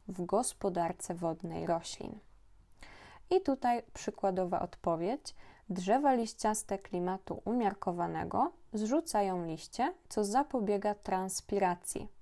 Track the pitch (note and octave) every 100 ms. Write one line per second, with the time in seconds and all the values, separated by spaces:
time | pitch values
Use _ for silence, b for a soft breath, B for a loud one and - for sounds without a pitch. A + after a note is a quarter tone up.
0 | - F#3 E3+ G3+ B3+ - G3 F3+ E3+ F3+
1 | - F3 E3+ D#3+ E3+ E3 E3+ E3 - -
2 | - G#3 - - - - - - B B
3 | B B - F#4 F#4+ C4+ B3 A#3+ - -
4 | - - G3 F#3 F3+ F#3 F3+ - F3 E3
5 | F3 C#4 - B B B B F#3 F3+ B3+
6 | C#4+ B3+ A3+ - A3 G#3+ - G3 - F3+
7 | F3+ F#3+ - D#3 - A#3+ G#3 G3 - F3
8 | E3+ D#3+ E3+ - D#4+ - - G#3+ G#3+ D4+
9 | E4 G#3+ G3 F3+ E3 D#3+ - - C#4+ F#4+
10 | - A3 G3+ A#3+ C#4+ B3+ G3+ G3+ G#3 G3+
11 | - F#3 F#3+ - - G3+ F#3 F3+ - -
12 | G#3+ -